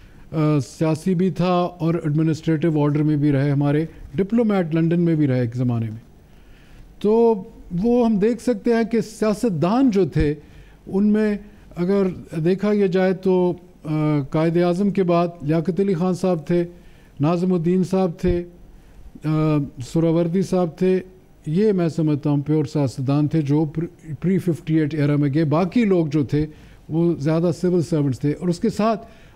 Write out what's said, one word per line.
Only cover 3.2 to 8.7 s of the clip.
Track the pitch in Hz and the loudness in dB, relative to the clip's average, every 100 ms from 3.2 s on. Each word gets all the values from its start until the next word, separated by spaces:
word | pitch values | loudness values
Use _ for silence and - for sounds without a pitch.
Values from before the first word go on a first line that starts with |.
भी | 147 | 2
रहे, | 139 143 | 2 2
हमारे | 143 143 147 160 - - 139 | 0 2 0 -2 -8 -10 -4
डिप्लोमेट | 196 233 226 196 170 | -2 0 2 0 0
लंदन | 165 165 175 | 0 2 2
में | 170 160 | 2 2
भी | 147 | 2
रहे | 127 | 0
एक | 120 120 | -2 -2
ज़माने | 127 117 113 | -2 -2 -4
में। | 107 - - - - - - - - - - | -8 -16 -20 -20 -20 -20 -20 -20 -20 -20 -4
तो | 202 226 233 220 185 - - | 0 4 4 2 -4 -18 -10
वो | 175 226 240 | -2 2 2
हम | 226 214 | 2 2
देख | 208 240 | 2 0
सकते | - 226 233 | -2 -2 0